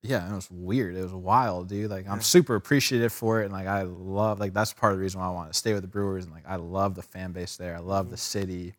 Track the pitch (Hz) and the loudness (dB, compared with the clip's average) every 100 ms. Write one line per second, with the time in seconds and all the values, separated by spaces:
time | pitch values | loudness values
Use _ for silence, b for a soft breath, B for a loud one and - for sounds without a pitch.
0 | 107 127 87 101 - 90 90 120 101 90 | 0 -2 0 -6 -8 -10 -2 0 0 -2
1 | 92 92 90 110 123 90 90 101 107 98 | -6 -6 4 6 6 0 -4 -4 -4 -4
2 | 95 104 113 180 175 113 - 143 - 123 | -4 -2 6 6 6 2 4 4 4 4
3 | 117 - 113 113 101 95 95 101 95 90 | 2 2 0 2 0 -4 -2 0 -2 -6
4 | 92 95 110 104 101 95 107 - 110 98 | -6 2 2 2 0 0 0 2 2 2
5 | 95 92 92 90 80 - 117 104 92 101 | 0 -2 -4 -4 -4 -4 0 -2 -2 -4
6 | 98 95 90 80 73 92 85 95 98 90 | -2 -2 -6 -14 -8 -8 -4 0 0 0
7 | 80 95 92 90 90 - 90 85 87 98 | -10 -10 -8 -8 -8 -8 -8 -8 -2 0
8 | 92 - - 107 95 90 90 | 0 -4 -4 -2 -2 -4 -8